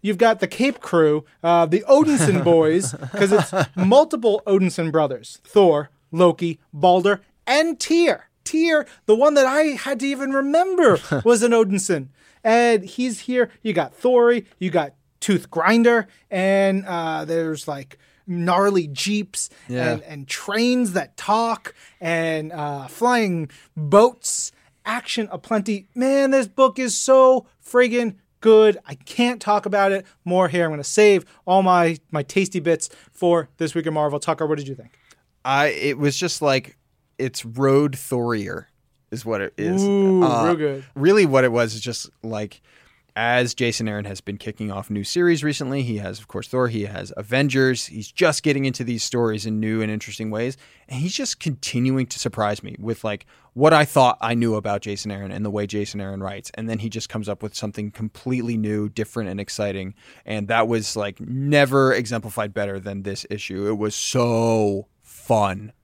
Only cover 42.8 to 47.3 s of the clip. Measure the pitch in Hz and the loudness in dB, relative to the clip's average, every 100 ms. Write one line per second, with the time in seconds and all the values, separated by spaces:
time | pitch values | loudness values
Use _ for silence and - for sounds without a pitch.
42.8 | _ _ _ - 117 123 123 - 120 110 | _ _ _ -4 0 0 0 -2 -4 -2
43.8 | 110 104 101 98 - 101 - 101 107 98 | -6 -6 -10 -12 -12 -12 -12 -10 -10 -10
44.8 | - 104 101 175 175 165 151 143 135 139 | -8 -8 -4 0 2 2 -2 -4 -6 -4
45.8 | 123 107 98 98 107 92 - 127 123 113 | -4 -6 -8 -12 -12 -14 -6 -2 -2 -4
46.8 | 101 98 98 - 104 | -8 -10 -14 -14 -4